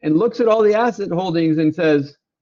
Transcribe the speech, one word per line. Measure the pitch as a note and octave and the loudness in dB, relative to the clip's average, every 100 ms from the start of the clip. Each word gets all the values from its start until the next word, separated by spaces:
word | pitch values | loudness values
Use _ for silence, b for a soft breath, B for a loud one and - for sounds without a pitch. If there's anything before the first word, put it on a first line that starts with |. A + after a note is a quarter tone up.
and | D#3 D#3 | -2 0
looks | A#3 A#3+ | 0 0
at | A3+ | 0
all | A3 | 2
the | G#3+ | 2
asset | G#3+ A#3+ G#3 F#3 | 2 -2 -4 -6
holdings | E3+ F#3 E3 D#3+ D#3 | -4 -2 0 0 2
and | D#3 | 0
says, | E3 D#3+ D3 C#3 - _ _ | 0 0 0 -2 -12 _ _